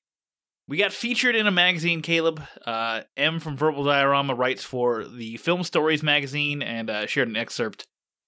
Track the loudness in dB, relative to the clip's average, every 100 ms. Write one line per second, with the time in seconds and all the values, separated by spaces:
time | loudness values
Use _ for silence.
0 | _ _ _ _ _ _ -8 -2 -2 -2
1 | -4 0 0 2 2 4 2 2 0 -2
2 | 0 2 2 0 -12 -12 -6 -2 -2 -2
3 | -6 0 0 0 -6 0 0 2 2 4
4 | 4 4 2 2 0 0 -6 0 0 0
5 | -4 -10 -10 -6 0 0 2 2 2 2
6 | 2 0 0 -4 -4 -4 -4 -6 -4 -4
7 | -2 0 0 0 -4 -4 -4 -6 -20 _
8 | _ _